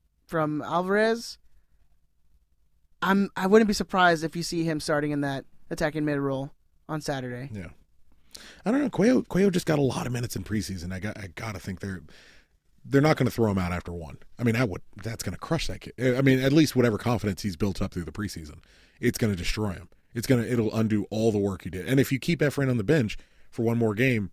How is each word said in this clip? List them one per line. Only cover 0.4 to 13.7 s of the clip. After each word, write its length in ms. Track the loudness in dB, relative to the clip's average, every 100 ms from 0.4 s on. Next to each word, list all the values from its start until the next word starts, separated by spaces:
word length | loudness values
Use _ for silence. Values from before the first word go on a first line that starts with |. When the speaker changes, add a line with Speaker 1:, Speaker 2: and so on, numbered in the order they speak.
| -2 -2
Speaker 1:
Alvarez, 800 | -2 -2 2 2 2 0 -6 -16 -20 -20 _ _ _ _ _ _ _ _ _ _ _ _ _ _
I'm, 280 | 2 2 2 -2
I 120 | 4
wouldn't 200 | 6 6
be 60 |
surprised 500 | 2 -2 4 4 4
if 120 | 0 -6
you 80 |
see 200 | -4 -2
him 160 | -2 -2
starting 320 | -2 0 0
in 100 | -2
that 240 | -2 -4 -10 -16 -10
attacking 360 | -4 -2 -2 -2
mid 140 | 0
role 320 | -2 -2 -6 -12 _ _ -10
on 140 | -8
Saturday. 480 | -4 -6 -6 -10 -10
Speaker 2:
Yeah, 180 | -10 -12 -16 _ -20 -20 -20 _ -20 -20 -8 -2
I 60 |
don't 100 | 0
know. 80 | 0
Cuello, 360 | 2 4 4 2
Cuello 240 | 2 2
just 140 | 2 2
got 140 | 2
a 40 |
lot 240 | 2 0 -4
of 60 |
minutes 220 | -4 -4 -6
in 80 |
preseason. 500 | -4 -4 -4 -6 -8
I 60 | -6
got, 180 | -8 -8
I 120 | -12 -10
gotta 240 | -10 -8
think 200 | -8 -8
they're, 220 | -8 -10 -12 -20 -20 -20 _ _ _ _ 0
they're 160 | 4
not 160 | 4 4
gonna 140 | 2
throw 180 | 2 2
him 80 | 2
out 140 | 0